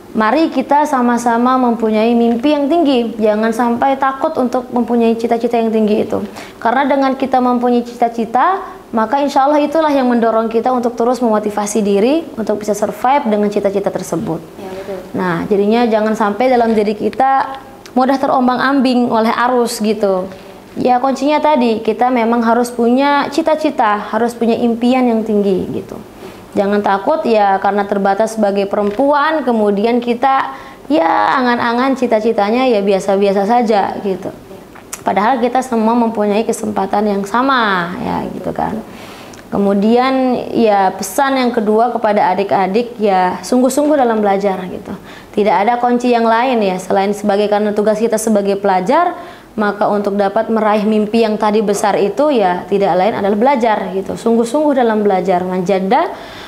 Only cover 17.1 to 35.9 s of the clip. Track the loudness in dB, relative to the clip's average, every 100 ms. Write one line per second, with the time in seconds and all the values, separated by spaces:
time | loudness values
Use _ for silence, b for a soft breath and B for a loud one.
17.1 | 0 2 2 -2 -8 -16 -20 -6 0 2
18.1 | 2 0 2 0 0 0 2 2 2 0
19.1 | 0 0 0 0 0 0 -2 -2 0 0
20.1 | 0 -4 B B B -14 -4 0 2 2
21.1 | 0 0 2 2 2 2 0 -2 0 0
22.1 | 2 2 2 2 2 0 0 2 2 2
23.1 | 2 0 -2 0 0 0 0 0 0 -4
24.1 | -2 -2 0 0 0 0 0 0 2 2
25.1 | 0 0 0 2 0 -2 -8 -10 -14 -16
26.1 | B B B B -2 0 0 0 0 0
27.1 | -2 2 2 2 2 0 0 -2 0 0
28.1 | 0 0 0 0 0 -2 -2 -2 0 2
29.1 | 2 0 0 0 0 2 2 0 0 -2
30.1 | 0 0 0 -2 B B B -2 0 2
31.1 | 2 2 2 0 0 0 0 0 0 0
32.1 | 0 0 0 0 0 2 2 2 0 0
33.1 | 2 2 2 2 2 2 0 0 -4 -6
34.1 | -6 -8 -14 -18 -20 -20 -20 -18 -6 -2
35.1 | 0 0 0 0 0 0 0 2